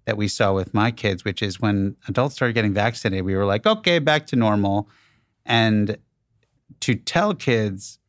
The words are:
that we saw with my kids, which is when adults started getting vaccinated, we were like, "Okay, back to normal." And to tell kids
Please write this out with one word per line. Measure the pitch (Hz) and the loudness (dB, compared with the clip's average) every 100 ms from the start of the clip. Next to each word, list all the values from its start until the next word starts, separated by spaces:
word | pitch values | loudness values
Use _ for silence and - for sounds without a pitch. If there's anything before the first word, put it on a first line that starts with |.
| - | -6
that | 104 | -2
we | 104 | -2
saw | - 101 | 0 2
with | 98 90 | 2 0
my | 104 117 | 0 0
kids, | 117 107 92 | 0 -4 -2
which | 104 95 | -4 -4
is | 104 90 | -6 -2
when | 107 101 98 - - | 0 0 -2 -6 -4
adults | 113 135 - | -2 -2 0
started | 123 | 0
getting | 113 104 | 0 0
vaccinated, | 101 113 117 107 95 | 2 0 0 -2 -2
we | 95 95 | -2 0
were | 101 | 0
like, | 104 214 | 0 0
"Okay, | 214 175 170 | 0 2 2
back | 147 151 - | 2 0 0
to | 127 | 2
normal." | 110 104 98 101 - _ _ _ _ _ - | 2 2 2 0 -4 _ _ _ _ _ 0
And | 117 113 107 101 104 _ _ _ _ _ _ _ - | 2 4 2 0 -4 _ _ _ _ _ _ _ -6
to | - 104 | -4 -2
tell | - 165 202 | -2 0 0
kids | 180 - 113 104 98 - - | -2 -2 0 -2 -6 -14 -20